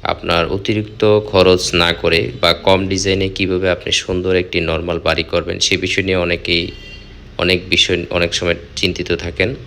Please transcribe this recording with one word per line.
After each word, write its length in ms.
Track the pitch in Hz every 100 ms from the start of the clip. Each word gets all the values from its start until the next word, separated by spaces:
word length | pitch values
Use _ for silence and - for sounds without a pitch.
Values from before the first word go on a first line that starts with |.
আপনার 440 | - 85 85 85 82
অতিরিক্ত 720 | 95 104 107 107 - 107 107 104
খরচ 480 | 95 92 90 -
না 180 | 87 85
করে 380 | 82 85 82 82 -
বা 120 | 85
কম 360 | 85 - 95 95
ডিজাইনে 400 | 95 95 95 95
কীভাবে 420 | - 92 92 95
আপনি 220 | 87 -
সুন্দর 440 | - - 92 92 92
একটি 240 | 90 87
নরমাল 380 | 82 80 85 85
বাড়ি 240 | 82 80
করবেন, 360 | 76 85 78 92
সে 180 | - 95
বিষয় 280 | 92 -
নিয়ে 120 | 92 92
অনেকেই, 540 | 87 87 - 87 85 - - - - - - -
অনেক 300 | 87 92 92
বিষয়, 360 | - - 90 85
অনেক 240 | 87 85
সময় 200 | - 87 85 - -
চিন্তিত 360 | 95 87 87
থাকেন। 420 | 85 87 80 95 139